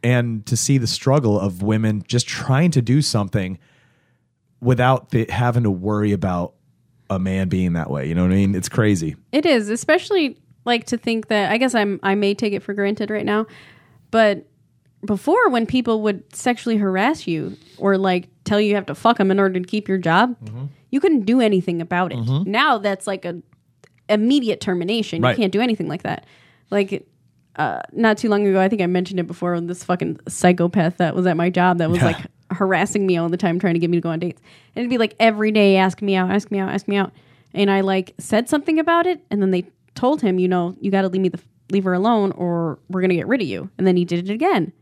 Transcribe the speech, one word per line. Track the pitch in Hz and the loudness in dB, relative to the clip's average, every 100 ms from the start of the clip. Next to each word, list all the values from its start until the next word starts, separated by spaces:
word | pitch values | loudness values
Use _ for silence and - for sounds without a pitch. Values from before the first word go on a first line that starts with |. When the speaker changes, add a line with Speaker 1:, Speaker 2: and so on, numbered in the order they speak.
Speaker 1:
and | 120 123 120 113 104 | 2 2 0 -4 -4
to | 123 | -4
see | - 139 | 2 2
the | 113 | 0
struggle | - - 143 120 104 | -2 2 2 4 2
of | 98 90 | 0 -2
women | 101 110 110 107 - | 0 0 0 -2 -2
just | 120 - | -2 -2
trying | - - 131 175 | -8 0 2 4
to | 151 | 2
do | 113 135 | 2 2
something | 143 113 98 107 92 92 _ _ _ _ _ _ _ _ _ _ | 2 0 0 -2 -4 -8 _ _ _ _ _ _ _ _ _ _
without | 120 123 123 131 - | 0 2 2 2 0
the, | 117 113 | -2 -2
having | - 123 120 | 0 0 2
to | 113 | 0
worry | 92 95 107 104 | 0 -2 0 0
about | 101 95 90 87 _ _ _ _ _ _ | 0 -2 -2 -6 _ _ _ _ _ _
a | 95 | -2
man | 95 95 95 | -2 -2 -2
being | 92 90 | 0 0
that | 85 78 | -2 -4
way. | 71 69 | -4 -4
You | 82 | 0
know | |
what | 90 | 2
I | 95 | 4
mean? | 98 95 | 2 0
It's | - | -2
crazy. | - 107 98 80 71 _ | 0 2 2 -2 -8 _
Speaker 2:
It | 277 330 | -2 2
is, | 254 208 | 0 0
especially, | 233 - 320 - 392 294 - _ _ | -6 0 0 2 -2 -2 -6 _ _
like, | - 240 233 | -4 -4 -2
to | 233 | -6
think | - 226 214 | -2 -4 0
that, | 214 196 | -2 0
I | 226 | 0
guess | 262 240 | 0 0
I'm, | 202 196 | 0 -2
I | 196 196 | 0 0
may | 202 | 0
take | 202 226 | 0 -2
it | 196 | -4
for | 196 | -6
granted | 202 202 208 202 | -4 -2 -2 -4
right | 208 - | -4 -2
now, | 208 220 - - - _ _ _ | -2 -2 -10 -20 -20 _ _ _
but | 226 214 196 - _ _ _ _ _ 202 | 2 4 2 -6 _ _ _ _ _ -4
before, | 202 - 403 453 | -4 2 2 4
when | 247 226 | 2 0
people | 254 233 220 | -2 0 0
would | 214 202 - | 0 -4 -8
sexually | - 254 240 - 220 | -6 -4 -2 -2 0
harass | 202 185 226 311 - | 0 0 0 -2 -4
you | 160 165 196 - - | -6 -6 -10 -20 -4
or, | 196 196 | 0 2
like, | 190 180 175 _ | 2 0 -4 _
tell | - 208 | -2 0
you | 214 | 2
you | 202 | 0
have | 190 | -4
to | 147 | -2
fuck | 226 233 | 0 2
'em | 190 | 2
in | 190 | 4
order | 196 185 | 2 0
to | 180 | -4
keep | 214 202 | -6 -2
your | 190 | -2
job, | 170 170 247 240 | 2 4 2 -2
Speaker 1:
Mm-hmm. | 110 113 139 - _ | -10 -10 -12 -14 _
Speaker 2:
you | 277 | 0
couldn't | 370 302 196 | 2 2 2
do | 247 | 2
anything | 226 190 180 170 | 4 2 0 -4
about | 170 180 185 | -2 -2 -2
it. | - | -4
Speaker 1:
Mm-hmm. | 117 135 190 | -2 -2 -2
Speaker 2:
Now | 214 302 240 | 0 2 2
that's, | 202 190 - | -2 -4 -6
like, | 190 - | -8 -8
a | 175 - _ _ _ _ _ _ | -12 -14 _ _ _ _ _ _
immediate | 208 220 285 240 185 | 0 2 2 0 -4
termination. | - 180 170 226 214 165 | -2 -2 -2 -2 -4 0
Speaker 1:
Right. | 127 | 0
Speaker 2:
You | 123 | 2
can't | 202 | 0
do | 196 | 0
anything | 247 220 160 | -2 -2 -4
like | 156 | -6
that. | - - _ _ _ _ _ | -8 -8 _ _ _ _ _
Like, | 202 196 196 - _ _ _ _ - | -2 -2 -6 -10 _ _ _ _ -6
uh, | 143 71 - | -4 -4 -8
not | - 226 214 | 0 2 2
too | 226 | 0
long | 202 202 | 2 2
ago, | 190 | 2
I | 190 | 2
think | 214 | 2
I | 175 | 0
mentioned | 180 180 190 | 0 -2 -4
it | 170 | -6
before, | 175 175 175 | -6 -4 -4
this | 170 180 | -4 -10
fucking | - 180 165 160 - | -4 -4 -4 -8 -10
psychopath | - 180 180 175 208 165 - | 0 2 4 2 2 -2 0
that | 170 - | -2 0
was | 180 | 0
at | 165 | 0
my | 170 | 0
job | 180 180 175 | 2 2 2
that | 160 | 0
was, | 175 | 2
Speaker 1:
Yeah. | - | 2
Speaker 2:
like, | 165 - _ _ | 0 -10 _ _
harassing | 175 190 185 196 208 190 | -4 0 2 0 0 0
me | 175 | 0
all | 170 | 0
the | 175 | -2
time, | 190 170 | -2 0
trying | 180 | 0
to | 170 | 0
get | 170 | 2
me | 170 | 0
to | |
go | 170 | 0
on | 165 | -4
dates. | 175 - _ - _ - | -6 -10 _ -20 _ -8
And | |
it'd | 240 | -4
be, | 240 | 0
like, | 220 - | -2 4
every | 226 214 214 | 2 4 2
day, | 214 202 190 | 4 6 6
"Ask | 190 185 | 4 0
me | 202 190 | -2 0
out, | 185 | 2
ask | 196 - | 0 -2
me | 196 | -4
out, | 190 | -2
ask | 196 - | -4 -2
me | 202 | -2
out." | 190 - _ _ _ | -2 -6 _ _ _
And | 165 202 | -2 2
I, | 196 | 2
like, | 190 190 185 - | 2 0 -2 -12
said | - 214 240 | -2 -2 0
something | 302 294 320 | -2 0 0
about | 320 339 349 | 2 2 2
it, | 349 _ | -2 _
and | 208 | -2
then | 190 | 0
they | 185 180 _ _ - | 0 -4 _ _ -2
told | - 202 | 0 0
him, | 220 185 | 0 0
you | 180 | 2
know, | 180 175 185 | 0 -2 -4
"You | 196 | -2
gotta | 190 190 | 0 0
leave | 185 | 0
me | 190 | -2
the, | 175 _ _ _ | -4 _ _ _
leave | 196 190 | -2 0
her | |
alone | 180 214 233 196 | 0 2 2 0
or | - 175 170 165 139 _ | -2 -4 -2 -4 -6 _
we're | 185 | -2
gonna | 185 175 | 0 0
get | - | 0
rid | 254 | -2
of | 185 | -2
you." | 95 190 - | -6 -10 -2
And | 190 | 2
then | 180 | 2
he | 170 | 0
did | 175 185 | -2 -4
it | |
again. | 214 339 311 170 - | -2 0 0 -2 -6